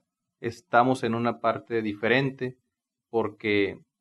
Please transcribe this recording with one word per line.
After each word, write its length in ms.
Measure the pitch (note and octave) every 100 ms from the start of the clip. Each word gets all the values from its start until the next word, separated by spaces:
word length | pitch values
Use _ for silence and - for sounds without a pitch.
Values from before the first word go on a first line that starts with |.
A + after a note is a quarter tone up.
| _ _ _ _
estamos 640 | - - - A#2+ B2+ C3
en 100 | A#2
una 260 | A2+ A#2+ A2+
parte 420 | A#2 A2 - A#2
diferente 760 | G#2+ G#2 A2 B2 C#3 C3+ B2+ B2+ _ _ _ _ _
porque 720 | A2+ G#2 G#2 A2 G#2 F#2+ F2+ _ _